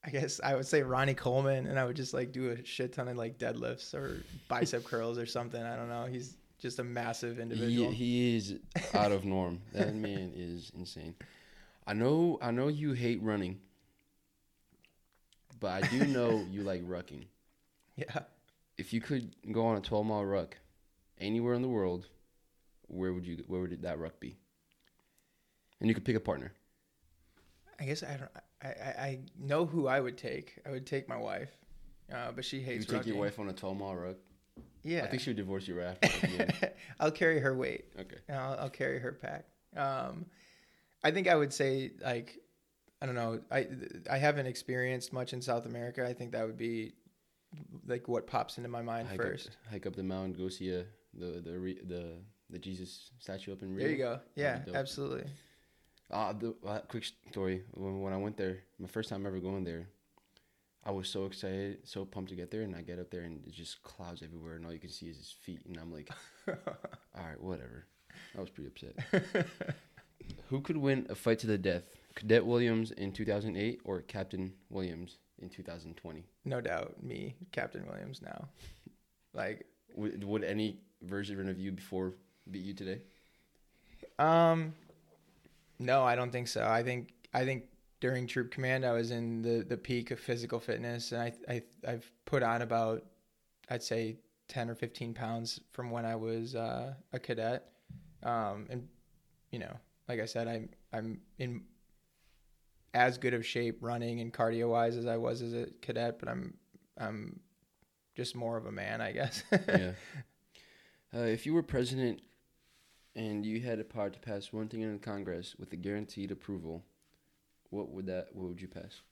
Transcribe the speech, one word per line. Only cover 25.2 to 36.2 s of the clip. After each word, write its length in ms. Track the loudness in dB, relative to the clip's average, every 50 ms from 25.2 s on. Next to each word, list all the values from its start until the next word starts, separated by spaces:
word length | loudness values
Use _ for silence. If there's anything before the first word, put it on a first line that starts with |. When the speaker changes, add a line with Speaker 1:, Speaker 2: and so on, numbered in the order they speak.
| _ _ _ _ _ _ _ _ _ _ _ _
Speaker 2:
And 80 | 4 4
you 40 | 4
could 120 | 4 4
pick 100 | 2 2
a 40 | 2
partner. 320 | 2 0 -2 0 -2 -10 -12 _ _ _ _ _ _ _ _ _ _ _ _ _ _ _ _ _ _ -20 _ _ _ -20 -8 -6
Speaker 1:
I 40 | -2
guess 160 | -2 -2 -2
I 160 | -4 -6 -6
don't, 140 | -8 -8 -12 -14 -18 -20 _ _ _ -10
I, 40 |
I, 360 | -10 -8 -6 -6 -6 -4 -4 -4
I 160 | -4 -4 -6 -8 -14 -12
know 280 | -8 -2 2 4 4 4
who 220 | 4 4 4 4
I 120 | 6 6 6
would 180 | 4 2 -2
take. 400 | -4 -6 -4 -4 -4 -6 -10 -18 -14 -10
I 60 | -6
would 160 | -6 -6 -4
take 200 | -2 -2 -2 -2 -2
my 80 | -6
wife, 340 | -4 -2 -2 -2 -4 -4 -8 -12 -20 -20 -20 -18 -16 -16 -18 -18 -20 -14 -10
uh, 200 | -6 -6 -4 -4 -4
but 120 | -4 -6
she 120 | -4 -4 -4
Speaker 2:
You 60 | -4
Speaker 1:
hates 200 | -2 -2 -2 0
Speaker 2:
take 200 | 0 0 0 2
your 120 | 0 0
Speaker 1:
rucking. 20 | 2
Speaker 2:
wife 200 | 0 0 0 -2
on 100 | -6 -6
a 40 | -6
twelve 240 | -4 -4 -4 -2
mile 180 | -2 -2 -4 -4
ruck? 200 | -4 -4 -6 -6 -8 -14 _ -20 _ _ _ _ -20 -20 -20 -20 -10 -4
Speaker 1:
Yeah. 200 | -2 0 0 0
Speaker 2:
I 40 |
think 140 | 0 -2 -2
she 100 | 0 0
would 60 | -2
divorce 300 | -2 -2 -2 -2 -4 -2
you 100 | -4 -4 -2
right 180 | -2 -4 2 4
after. 720 | 4 4 4 2